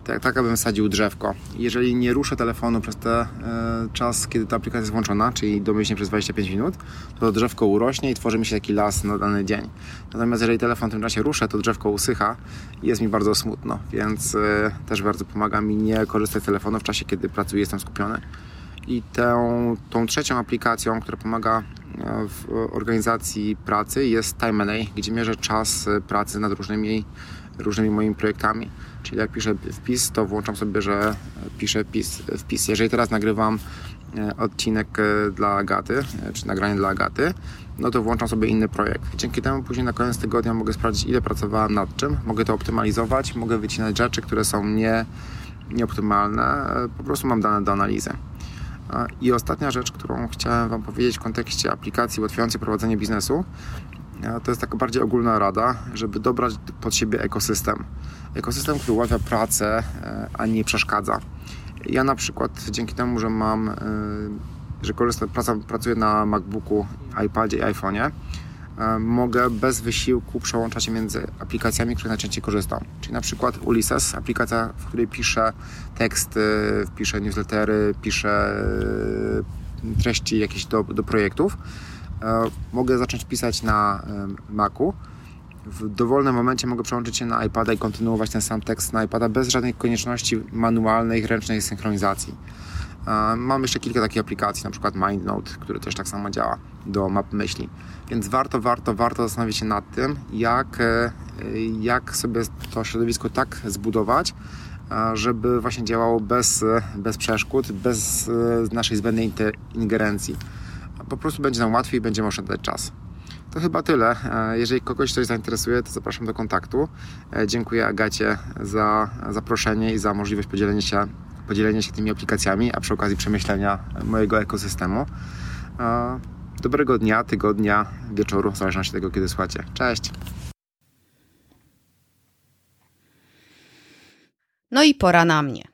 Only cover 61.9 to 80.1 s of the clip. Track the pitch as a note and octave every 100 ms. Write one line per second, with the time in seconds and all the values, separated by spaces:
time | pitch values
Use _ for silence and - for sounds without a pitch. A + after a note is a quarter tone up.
61.9 | C3 C3+ C3+ - - B1+ - - A2+ A2+
62.9 | - B2 A#2 A2 A2 A2 A2 G#2+ - G#2
63.9 | G#2+ G#2+ G#2+ G#2 G#2 - - - - -
64.9 | - A#2+ A#2 G#2+ - A#2+ A2 G#2+ A2 B2
65.9 | A2+ G#2+ G#2+ G#2 G#2 F#2 G#2+ - G#2 G2
66.9 | - - - G#2 A2 A2 F#2+ G#2+ G2+ G2
67.9 | G2+ C#3 - - - - - - - A2
68.9 | A2 A2 A#2+ B2 A#2+ B2 A2 C3 A2+ A#2
69.9 | A2 - B2 - B2 - A#2 A2+ A2 A2
70.9 | A2+ A2 B2+ - - - - A#2 - A#2
71.9 | A#2+ A2+ A2 G#2+ - - G#2 F#2+ A2 -
72.9 | - - A#2+ - A#2 B2 - - A2+ G#2+
73.9 | C3+ - - - A#2 A#2 A#2 A2+ - -
74.9 | A#2 A2 - A#2+ - A2+ - - - -
75.9 | - A2+ - - A2 G#2+ G#2+ G#2 G#2 F#2+
76.9 | - G#2 G#2+ G#2 G#2 G2+ G#2+ G#2+ G#2+ G#2
77.9 | G2+ G#2+ - G#2 G#2 G#2 G#1 G#1 G#1 G#1+
78.9 | G#1+ G#1+ G#1+ G#1+ A1 G#2 - - - A2+
79.9 | A2 B2